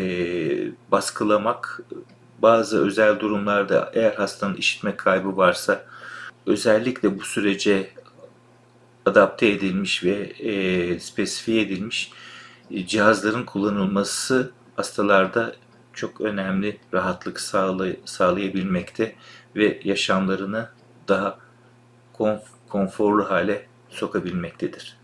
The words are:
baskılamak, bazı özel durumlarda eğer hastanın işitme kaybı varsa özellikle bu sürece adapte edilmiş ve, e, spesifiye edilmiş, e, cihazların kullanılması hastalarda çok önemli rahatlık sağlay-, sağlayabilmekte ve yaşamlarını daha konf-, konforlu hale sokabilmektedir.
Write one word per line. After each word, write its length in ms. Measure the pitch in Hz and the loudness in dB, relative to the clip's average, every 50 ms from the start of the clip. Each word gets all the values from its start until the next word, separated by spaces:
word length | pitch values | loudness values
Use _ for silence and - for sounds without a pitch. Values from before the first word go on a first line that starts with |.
| 92 92 90 90 87 85 87 87 80 73 67 52 50 52 - - _ - | -2 -2 -2 -2 -2 -2 -2 -2 -2 -2 -2 -2 -4 -6 -8 -12 _ 0
baskılamak, 920 | - 98 98 - - - 113 104 104 104 101 113 123 - - - - - - - - - - - - _ _ _ _ - | 0 0 0 -2 -4 -2 0 2 2 2 2 0 -4 -4 -6 -12 -12 -12 -14 -14 -14 -16 -16 -18 -20 _ _ _ _ 2
bazı 440 | - 110 117 113 110 107 110 95 71 | 4 6 6 6 4 2 2 2 2
özel 340 | 101 98 107 110 107 107 98 | 2 4 4 4 4 4 4
durumlarda 720 | 107 104 107 101 101 104 101 101 98 95 - - - - - | 2 -2 0 0 0 0 2 2 2 2 2 0 0 0 0
eğer 200 | - 113 107 - | 2 2 2 2
hastanın 420 | - 101 98 - - - 101 90 | 0 -2 -4 -4 -4 -4 -4 -4
işitme 420 | - - - - - - 104 95 - | -2 -2 -2 -2 -2 -4 -6 -6 -2
kaybı 400 | - 101 92 95 92 98 92 92 | 0 2 2 2 0 -2 0 4
varsa 480 | 95 90 87 - - - 98 - - - - - - - - - - - - _ - | 4 4 4 2 0 0 0 -2 -2 -14 -20 -20 -18 -18 -16 -16 -16 -18 -18 _ 0
özellikle 720 | - - 101 - 120 107 110 117 127 117 - - 101 95 95 | 0 0 2 4 4 4 4 4 0 -2 0 0 0 0 0
bu 40 | - | -6
sürece 680 | - - 113 101 101 98 98 - 104 101 95 95 - - - - - - - - - - _ _ _ _ _ _ _ _ _ _ _ _ _ - | -8 -4 -2 0 0 0 0 2 2 2 2 0 -4 -10 -20 -20 -20 -20 -20 -20 -20 -20 _ _ _ _ _ _ _ _ _ _ _ _ _ 0
adapte 420 | 98 95 107 98 95 - - 123 110 | 4 6 6 6 6 4 2 2 2
edilmiş 560 | 101 95 98 95 92 98 101 90 - - - | 2 2 0 -2 -2 -2 -2 -2 -4 -2 0
ve, 120 | - 101 104 101 - - - | 0 0 -2 -4 -10 -10 -8
e, 600 | - 113 104 98 95 92 92 90 87 87 87 85 | -6 -4 -4 -2 0 0 0 0 0 -2 -4 -6
spesifiye 640 | - - - - 101 92 - - - - 113 110 | -6 -10 -6 -4 -4 -4 -4 -6 -4 0 0 0
edilmiş, 500 | 107 95 98 90 98 113 - - - - - - - - - - - - - - - - | 0 0 -2 -6 -6 -6 -6 -6 -8 -8 -12 -20 -20 -20 -20 -20 -20 -20 -20 -20 -16 -10
e, 140 | - 98 92 | -8 -8 -6
cihazların 580 | 90 101 110 101 107 113 98 98 107 110 120 123 | -2 0 4 4 6 4 4 2 0 0 -2 -4
kullanılması 1080 | - - 98 98 104 101 101 98 95 101 98 98 - - - - - 131 127 127 123 - _ _ _ - | -4 -4 -2 0 0 0 0 0 0 0 0 0 -2 -2 -4 -2 0 2 0 0 -2 -8 _ _ _ -8
hastalarda 800 | - 107 - - - 104 101 101 98 95 92 - 117 113 117 - - - _ _ - - _ - | -8 -8 -6 -2 -2 2 4 6 4 4 4 2 -2 -2 -2 -6 -12 -20 _ _ -20 -20 _ -14
çok 280 | - - 104 - - | -10 -10 -10 -8 -6
önemli 580 | - 107 104 98 95 92 95 98 101 104 101 - _ - - | -4 -4 -4 -4 -4 -2 -2 -2 -2 -2 -4 -6 _ -6 -4
rahatlık 460 | 92 90 92 90 90 - 95 90 - | -2 -2 -2 -4 -6 -8 -10 -8 -8
sağlay-, 600 | - - - 101 95 95 92 92 95 92 82 - - | -8 -4 -2 0 0 0 0 -2 -4 -4 -6 -8 -10
sağlayabilmekte 1080 | - - - 95 90 90 95 101 95 95 95 92 98 92 90 90 - - - 113 110 - - - - - - - _ - | -10 -2 0 2 2 2 2 -2 -4 -4 -4 -2 -2 -2 -2 -4 -4 -4 -4 -4 -4 -4 -10 -20 -20 -20 -20 -20 _ -2
ve 260 | 104 107 101 - - - | 2 2 2 2 0 -2
yaşamlarını 880 | 98 98 101 - - 98 95 95 95 95 92 98 95 104 113 120 120 - _ _ _ _ - - - | -4 -2 -2 0 0 0 0 2 0 -2 -2 -4 -4 -4 -6 -6 -8 -12 _ _ _ _ -10 -2 0
daha 320 | 98 92 101 98 - - - - _ _ _ _ _ _ _ _ _ _ _ _ _ - | 0 0 0 -4 -6 -8 -18 -20 _ _ _ _ _ _ _ _ _ _ _ _ _ -2
konf-, 220 | 110 107 107 104 - - - - _ - | 0 0 0 -2 -6 -16 -20 -20 _ -6
konforlu 600 | - 101 98 92 - - 110 104 104 104 98 95 | -4 -2 -2 -2 0 0 2 4 4 4 2 2
hale 380 | 98 90 90 101 101 101 - - _ _ _ - | 0 0 0 0 -2 -4 -6 -12 _ _ _ -18
sokabilmektedir. 1080 | - - 110 95 - 101 85 90 85 90 87 80 - - - - - - - - - _ | -10 -8 -6 -4 -4 -4 -4 -2 -4 -6 -6 -6 -8 -6 -6 -6 -6 -8 -18 -18 -20 _